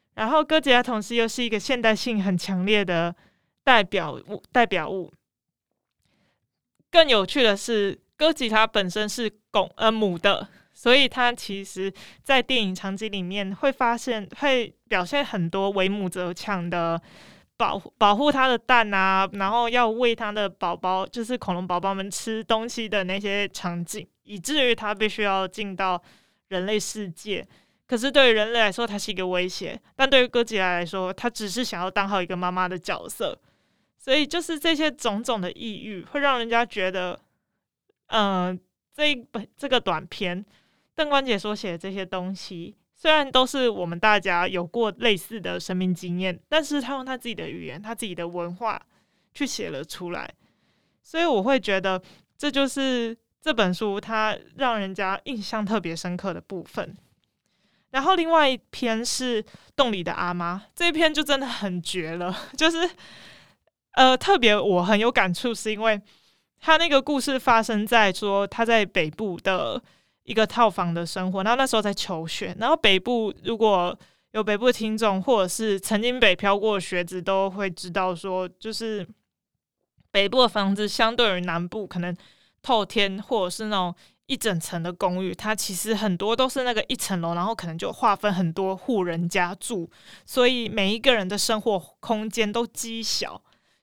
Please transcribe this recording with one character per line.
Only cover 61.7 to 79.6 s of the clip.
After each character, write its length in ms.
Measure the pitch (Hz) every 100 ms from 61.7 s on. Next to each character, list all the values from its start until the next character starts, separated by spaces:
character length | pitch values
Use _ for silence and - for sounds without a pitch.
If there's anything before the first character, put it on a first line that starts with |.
| 180
绝 300 | - 180 160
了， 220 | 170 180 -
<laughs> 120 | - -
就 140 | 320
是， 180 | 330 349 - - - - - _ _ _ _ _
呃， 240 | - 262 254
特 220 | - 392
别 160 | 233 208
我 280 | 202 180
很 120 | 180 208
有 140 | 233
感 220 | 247 190
触， 200 | 175 247
是 200 | 220 214
因 80 | 214
为 200 | 220 208 - _ _ _ _ _
他 160 | - 320
那 120 | 330
个 120 | 277
故 200 | 269 277
事 180 | 285 262
发 220 | - 226
生 240 | 226 214
在 280 | 220 233 202
说 340 | 185 208 196 202
他 180 | -
在 200 | 233 226
北 260 | 190 190 156
部 300 | - 214 170
的 420 | 190 180 120 - - _ _ _
一 120 | -
个 120 | 214 214
套 220 | 233 226
房 240 | 185 175
的 120 | 170
生 280 | 170 190 185
活， 100 | 190
然 80 | 202
后 60 | 247
那 100 | 262
时 80 |
候 80 | 220
在 100 | 208
求 360 | 196 - 180 165
学， 260 | - 190 180
然 80 | 240
后 80 | 320
北 240 | 214 190
部 340 | 214 240 214 -
如 140 | - 220
果 420 | 220 190 175 - - _ _
有 120 | 220
北 120 | 214 208
部 100 | 247
的 60 |
听 240 | 247 220 220
众 240 | 220 190
或 220 | 226 226
者 60 | 185
是 320 | - 220 196
曾 200 | - 208
经 200 | 240 254
北 160 | 214 180
漂 200 | 202 202
过 180 | 214
的 60 | 196
学 220 | - 180
子 180 | 175 180
都 300 | 180 190 196
会 180 | 196 196
知 220 | 190 180
道 240 | 185 185
说， 320 | 165 196 185 180
就 240 | - 220
是 340 | 214 226 208 175 - _ _ _ _